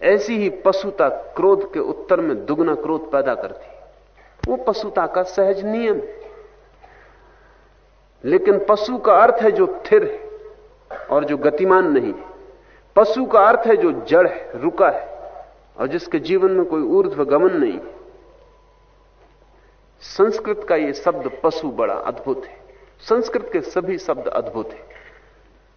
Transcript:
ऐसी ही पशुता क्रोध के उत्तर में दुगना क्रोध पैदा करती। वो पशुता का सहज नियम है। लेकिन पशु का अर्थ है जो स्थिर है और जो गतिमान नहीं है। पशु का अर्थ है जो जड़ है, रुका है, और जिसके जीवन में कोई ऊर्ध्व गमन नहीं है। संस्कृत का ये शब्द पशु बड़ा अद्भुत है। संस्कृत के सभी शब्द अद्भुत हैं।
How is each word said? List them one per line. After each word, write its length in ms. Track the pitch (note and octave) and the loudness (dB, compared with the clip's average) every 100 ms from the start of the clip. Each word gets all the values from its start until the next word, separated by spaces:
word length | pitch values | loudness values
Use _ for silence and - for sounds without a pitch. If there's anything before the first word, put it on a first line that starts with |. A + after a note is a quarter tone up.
ऐसी 360 | E3+ G3+ A3 A3+ | 2 2 2 -2
ही 120 | G3+ | -2
पशुता 580 | - G3 F#3+ G3+ F#3 C#3+ | 0 0 0 -2 0 0
क्रोध 640 | - - - F#3 G3 G3 | -2 -8 0 2 2 0
के 80 | - | -6
उत्तर 400 | - - - F3 | -6 -8 0 0
में 260 | D#3+ A2+ A2 | 0 -4 -4
दुगना 280 | D3+ E3 | 0 0
क्रोध 380 | D3 D3+ D#3 - | -2 -4 -6 -2
पैदा 220 | C#3 C3+ | -2 0
करती। 320 | A#2 F#2+ - - - - _ _ _ _ _ - | -4 -6 -14 -20 -20 -20 _ _ _ _ _ -6
वो 60 | B3+ | -2
पशुता 500 | A#3 G#3 G#3 G3 D#3+ | -2 -4 -4 -4 -2
का 160 | F#3 | -2
सहज 420 | F#3 - F#3+ G3 | -2 0 0 0
नियम 320 | G3+ A3+ A3+ G3+ | -4 -2 -2 -2
है। 240 | - - - - - _ _ _ - - _ _ _ _ _ _ _ _ _ _ _ _ | -6 -14 -20 -20 -20 _ _ _ -20 -20 _ _ _ _ _ _ _ _ _ _ _ _
लेकिन 420 | B2 F#3 G3+ G3+ - | 0 2 4 2 2
पशु 300 | G#3 G#3+ B3+ | 2 0 0
का 160 | A3+ | 4
अर्थ 280 | F#3+ A#3 A#3 | 6 6 6
है 80 | G#3+ | 2
जो 160 | F#3 F#3 | 2 0
स्थिर 380 | - - G#3+ | -2 2 4
है 260 | - - - - - - - _ - - - | 4 -4 -12 -18 -20 -20 -20 _ -18 -16 -2
और 180 | C#3+ | -2
जो 120 | D3 D3 | 0 0
गतिमान 560 | D3 D3+ F#3+ F#3 F3+ | 0 0 4 4 4
नहीं 220 | C3+ A#2 | 0 0
है। 100 | - - - - - _ _ _ - | -6 -14 -20 -20 -20 _ _ _ 2
पशु 300 | A3 A#3 B3+ | 4 2 2
का 140 | A3 | 6
अर्थ 260 | G3+ A#3 A3+ | 6 4 2
है 100 | G#3 | 2
जो 160 | F3 | 2
जड़ 360 | C3 - D#3+ F3 | -2 2 4 4
है, 340 | - - A#2+ | 0 -12 -6
रुका 280 | A2+ - F3 | -4 2 2
है, 420 | - - - - - - _ _ - | 2 -6 -14 -16 -18 -20 _ _ -8
और 80 | C3 | -6
जिसके 320 | E3 - D#3+ | -6 -4 -4
जीवन 320 | C#3+ F#3+ F#3+ | 0 2 2
में 140 | F#3+ | 2
कोई 180 | F3 D#3+ | 0 -2
ऊर्ध्व 420 | A#2+ F#3+ F#3 C#3+ | 2 2 2 -2
गमन 280 | C3+ C#3+ F#3 | 0 2 2
नहीं 280 | F3 A#2+ F2 | 2 -2 -4
है। 140 | - - - - _ _ _ _ _ _ _ _ _ _ _ _ _ _ _ _ _ _ | -12 -18 -20 -20 _ _ _ _ _ _ _ _ _ _ _ _ _ _ _ _ _ _
संस्कृत 680 | - - G#3+ G#3+ G#3+ G#3 - | -8 2 2 2 -4 -6 0
का 80 | E3 | 0
ये 160 | C#3+ | 0
शब्द 480 | C#3 F3 - C#3 - | -2 -2 -2 -6 -2
पशु 280 | E3 D#3+ D3 | -2 -2 -6
बड़ा 240 | A2+ G#2+ | -2 -2
अद्भुत 500 | G2 - - C3+ B2+ | -2 -6 -8 -6 -6
है। 160 | - - - _ _ _ | -8 -18 -20 _ _ _
संस्कृत 500 | - A#3 A#3 E3+ - | -2 0 0 -6 -4
के 80 | E3+ | -6
सभी 380 | - F#3 F3 F3+ | -4 -6 -4 -6
शब्द 280 | - C#3 - | -4 -6 -4
अद्भुत 420 | - - A2+ G#2+ | -6 -6 -8 -10
हैं। 140 | - - - - - _ _ _ _ _ | -14 -20 -20 -20 -20 _ _ _ _ _